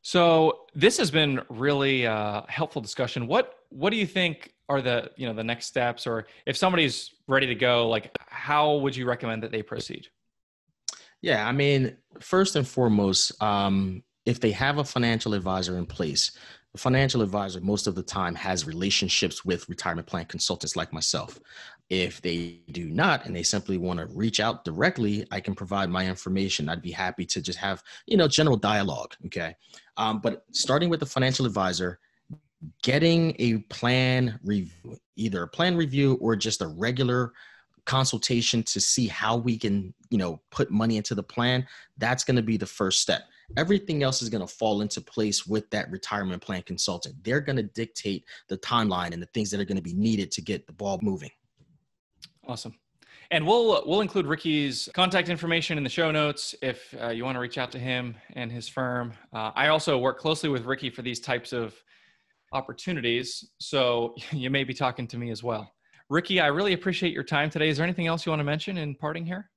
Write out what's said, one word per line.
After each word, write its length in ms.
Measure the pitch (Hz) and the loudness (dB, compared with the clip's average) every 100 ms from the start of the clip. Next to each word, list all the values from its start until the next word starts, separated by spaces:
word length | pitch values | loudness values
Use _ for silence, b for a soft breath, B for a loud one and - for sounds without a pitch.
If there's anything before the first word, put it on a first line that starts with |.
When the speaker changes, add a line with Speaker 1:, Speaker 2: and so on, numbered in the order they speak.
Speaker 1:
So 640 | - 180 170 160 160 - - | 2 4 8 8 6 2 -8
this 220 | 147 190 - | 4 4 4
has 140 | 165 | 2
been 320 | 156 147 131 - | 4 2 0 -4
really, 580 | 113 139 143 139 131 117 | -2 0 2 2 2 2
uh, 360 | 107 107 104 - | 0 -2 -4 -6
helpful 340 | - 156 143 | -4 -4 -4
discussion. 440 | 107 - 120 - 117 | -8 -4 -4 -2 2
What, 280 | 208 254 - _ | 2 0 -8 _
what 220 | 135 180 | -2 0
do 60 | 226 | 0
you 100 | 190 | -2
think 480 | 190 175 151 - _ - | 0 0 -2 -14 _ -2
are 100 | 139 | 0
the, 280 | 127 120 - - | 2 0 -2 -8
you 100 | 127 | -6
know, 60 | |
the 120 | 110 | -4
next 220 | 113 117 - | -4 -4 -4
steps, 400 | 135 120 120 - | 0 0 -2 -4
or 200 | 113 104 B - | -4 -6 B -4
if 100 | 135 | 2
somebody's 580 | 185 175 143 - - _ - | 2 4 2 0 -10 _ 2
ready 200 | 131 131 | 2 2
to 80 | |
go, 340 | 117 123 120 117 | 2 4 4 4
like, 280 | 113 - - - | 0 -2 -14 -12
how 480 | - - 147 151 147 | -12 0 2 4 4
would 180 | 139 | 0
you 120 | 127 123 | 0 -2
recommend 360 | 120 117 110 | -2 -2 -4
that 80 | 110 | -4
they 120 | 113 | -6
proceed? 460 | 104 113 - - - _ _ _ _ _ _ _ - B B B | -6 -8 -8 -12 -14 _ _ _ _ _ _ _ -12 B B B
Speaker 2:
Yeah, 240 | - 113 107 | 2 2 2
I 60 | |
mean, 440 | 135 143 139 131 - _ - | 2 4 4 2 -4 _ -20
first 340 | - 185 190 | 2 4 4
and 120 | 156 131 | 2 0
foremost, 760 | - 123 104 98 92 - - | 2 4 6 6 4 2 0
um, 600 | 107 101 101 98 95 92 _ _ - | 0 2 2 2 0 -4 _ _ -2
if 140 | 120 | 2
they 120 | 113 | 2
have 260 | 98 135 143 | 2 0 2
a 60 | |
financial 480 | 135 127 117 113 113 | 0 2 2 2 0
advisor 460 | 104 92 92 90 90 | -2 0 -2 -2 -4
in 80 | 85 | -4
place, 460 | - 82 69 - B B B B | -4 -2 0 -2 B B B B
the 60 | - | -2
financial 440 | 127 131 135 127 | 2 4 4 2
advisor 400 | 104 101 98 90 | 0 0 -4 -4
most 240 | 92 104 107 | 0 0 0
of 80 | |
the 80 | 92 | -2
time 320 | 87 98 90 | -4 -2 -2
has 320 | 85 98 92 147 | -2 -2 -2 -2
relationships 760 | 85 139 - 92 - 90 - | -2 0 2 2 2 0 -2
with 260 | 90 87 - | -2 -2 -4
retirement 360 | 85 90 85 - | -6 -4 -4 -6
plan 200 | 87 82 | -8 -6
consultants 500 | 85 - 87 - 90 | -4 -2 -2 -4 -4
like 160 | 80 | -6
myself. 480 | 80 - - - - B B B B _ | -4 -2 -2 -6 -14 B B B B _
If 320 | 92 90 - | 0 0 -2
they 400 | 90 85 85 85 - | -4 -2 -4 -10 -12
do 180 | 87 82 | -8 -4
not, 340 | 82 180 151 | 0 2 2
and 100 | - | -2
they 80 | 87 | -2
simply 360 | 85 104 - 92 | 0 -2 -2 -2
wanna 260 | 90 87 80 | 0 -4 -6
reach 300 | 85 110 104 | -2 0 2
out 280 | 110 - - | 0 -2 -6
directly, 600 | 80 160 185 104 104 - | 0 0 2 0 0 -4
I 100 | 101 | -6
can 140 | 98 | -6
provide 340 | 98 95 101 95 | -6 -4 -2 0
my 180 | 90 92 | 0 -2
information. 640 | 92 95 95 98 - 76 | -4 -2 0 0 -2 -2
I'd 140 | 87 | -4
be 80 | 90 | -6
happy 340 | 85 92 - | -4 -4 -4
to 160 | 85 - | -4 -4
just 180 | 82 87 | -4 -4
have, 240 | 98 95 B B | -4 -4 B B
you 140 | - 208 | 2 4
know, 100 | 156 | 6
general 300 | - 156 117 | 6 6 4
dialogue, 560 | 104 107 98 65 - - | 4 2 0 -4 -8 -12
okay? 320 | 92 98 82 85 B B B - | -10 -6 -6 -10 B B B -4
Um, 240 | 110 107 | -2 0
but 240 | 113 - _ | -2 -4 _
starting 380 | - - 143 175 | -4 2 2 2
with 100 | 160 | 0
the 60 | 143 | -2
financial 400 | 131 127 131 127 | 0 0 2 0
advisor, 520 | 101 92 87 90 87 _ _ _ - _ _ 160 _ | 2 0 0 -2 -4 _ _ _ -18 _ _ -18 _
getting 520 | - 139 165 170 165 - | 0 4 6 6 4 2
a 200 | 120 110 - | 2 2 -2
plan 680 | - 120 127 127 127 123 107 | -2 2 4 4 4 2 0
review, 540 | 98 104 87 - 117 - _ - | 0 0 -2 -10 -18 -18 _ -4
either 280 | 220 190 | -2 -2
a 40 | 87 | -4
plan 280 | - 175 175 | 0 2 2
review 420 | 151 135 139 131 | 2 4 4 4
or 160 | 113 107 | 2 2
just 240 | 113 - | 0 -2
a 60 | 82 | -4
regular 640 | 80 110 127 127 123 120 B B B B _ - | -2 -2 2 2 2 0 B B B B _ -2
consultation 760 | 131 131 113 - 120 117 117 | 0 2 0 0 2 2 0
to 160 | 110 101 | 0 0
see 260 | - - 113 | 2 2 0
how 300 | - 107 117 | 0 0 2
we 200 | 120 113 | 0 0
can, 380 | 110 101 92 - _ | 0 0 -2 -14 _
you 80 | 110 | 0
know, 240 | 90 78 _ | 0 -6 _
put 200 | - - | -2 0
money 280 | 101 113 110 | 2 2 0
into 160 | 104 | 0
the 80 | 101 | -4
plan, 440 | - - 120 127 131 B B - | -4 0 2 2 -2 B B -4
that's 280 | 113 127 | 0 0
gonna 180 | - 123 | 2 2
be 160 | 110 110 | 2 0
the 80 | 95 | -2
first 340 | - 95 - | -2 0 2
step. 220 | - 87 - b b - | 0 -2 -4 b b -2
Everything 460 | 165 202 196 151 | 2 2 2 0
else 180 | 135 131 | 0 0
is 80 | 117 | -2
gonna 180 | 110 90 | -4 -6
fall 360 | - 110 104 | -2 0 2
into 180 | 104 - | -2 -4
place 460 | - - 107 101 - | -6 -2 0 0 0
with 240 | 107 - | -4 -2
that 200 | 104 - | -6 -4
retirement 520 | 92 - 104 95 90 | -10 -6 -4 -4 -6
plan 200 | - 92 | -6 -8
consultant. 520 | - 85 - 87 - 69 | -6 -4 -4 -4 -8 -10
They're 160 | 95 135 | -2 -2
gonna 220 | 143 131 | 0 -2
dictate 600 | 104 - 113 - 104 95 B B _ | -4 -6 -8 -6 -4 -4 B B _
the 100 | 95 | -8
timeline 540 | - 120 110 90 87 | 0 2 2 0 -4
and 100 | 85 | -8
the 40 | 87 | -6
things 240 | 113 101 | -4 -2
that 100 | 101 | -4
are 40 | |
gonna 160 | 95 95 | -2 -4
be 140 | 85 | -2
needed 360 | 90 110 107 95 | 0 2 2 -2
to 100 | - | -6
get 240 | 85 92 - | -4 -6 -8
the 80 | |
ball 240 | 78 101 92 | -8 -4 -2
moving. 300 | 104 92 71 _ _ _ _ _ _ _ _ _ - _ - | -2 -2 -8 _ _ _ _ _ _ _ _ _ -20 _ -12
Speaker 1:
Awesome. 280 | 107 117 - _ _ B B B | -10 -12 -18 _ _ B B B
And 160 | 165 156 | 0 4
we'll, 360 | 233 226 196 - | 6 6 4 2
we'll 140 | 190 | 0
include 260 | 202 202 147 | 2 0 0
Ricky's 600 | 156 170 151 143 117 - | -2 0 0 0 -4 -4
contact 340 | - 180 185 170 | 0 2 2 0
information 480 | 170 170 165 156 156 | -4 0 0 0 -2
in 80 | |
the 60 | 143 | -2
show 200 | - 160 | 0 2
notes 440 | 156 151 143 - - | 2 0 -2 -8 -4
if, 320 | 131 120 - 120 | -4 -4 -12 -8
uh, 80 | 117 | -6
you 160 | 117 | -4
wanna 160 | 127 127 | -4 -4
reach 160 | 123 139 | -6 -4
out 140 | 123 | -6
to 60 | 131 | -4
him 380 | 123 127 123 104 - | -4 -4 -4 -10 -16
and 160 | 131 117 | -10 -8
his 180 | 120 - | -8 -8
firm. 440 | - 127 123 120 113 _ | -4 -2 -2 -6 -10 _
Uh, 200 | 110 110 | -8 -4
I 140 | - 147 | 2 4
also 280 | 156 165 135 | 4 4 2
work 220 | 131 123 | 2 0
closely 300 | 156 156 156 | -2 0 0
with 140 | 131 | -2
Ricky 260 | 117 135 131 | -2 -4 -4
for 120 | - | -8
these 180 | 120 117 | -8 -8
types 320 | - 123 120 | -4 -4 -4
of 220 | 123 113 - _ b b b b b _ | -6 -6 -10 _ b b b b b _
opportunities, 960 | 135 131 120 - 165 120 120 123 - - _ | -8 -6 -10 -6 -2 0 -2 -4 -10 -14 _
so 560 | - 139 123 120 117 - | -4 2 2 2 -2 -6
<laughs> 80 | - | -8
you 180 | 151 127 | -4 -2
may 140 | 139 | -2
be 100 | 131 | -2
talking 320 | 131 131 120 120 | -2 -2 -2 -8
to 100 | 123 | -6
me 120 | 120 | -8
as 120 | 107 | -6
well. 320 | 120 110 101 _ b b b | -4 -6 -8 _ b b b
Ricky, 320 | 147 175 185 | -2 2 4
I 60 | 147 | 4
really 260 | 147 202 | 2 0
appreciate 400 | 180 190 175 180 | 0 -2 0 -2
your 100 | - | -2
time 280 | 135 147 151 | -2 0 0
today. 180 | 151 156 | 2 0
Is 80 | 143 | 2
there 80 | |
anything 220 | 170 180 165 | -2 0 -2
else 180 | 165 | -2
you 80 | 165 | -2
wanna 120 | 156 | -2
mention 340 | 143 156 - 185 | 0 -2 -4 -6
in 160 | 147 | -6
parting 320 | 135 151 165 170 | -6 -6 -6 -8
here? 240 | 185 202 | -8 -12